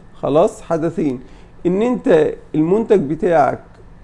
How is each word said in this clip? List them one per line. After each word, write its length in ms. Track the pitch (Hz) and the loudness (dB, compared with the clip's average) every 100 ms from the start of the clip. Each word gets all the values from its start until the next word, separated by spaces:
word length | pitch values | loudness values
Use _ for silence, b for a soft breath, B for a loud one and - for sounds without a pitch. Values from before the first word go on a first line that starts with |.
| - | -20
خلاص، 480 | - 139 147 220 - | -8 -2 2 2 -2
حدثين، 580 | - 160 165 196 147 127 B B B B 175 | -6 -4 -4 -2 -4 -4 B B B B -2
ان 160 | 190 | 0
انت 500 | 240 247 240 160 139 - - | 0 -2 2 2 2 -2 -8
المنتج 460 | 156 160 214 220 196 | -2 0 0 2 0
بتاعك 600 | 139 156 196 160 127 131 - - - - | 0 -4 0 2 2 -2 -12 -20 -20 -20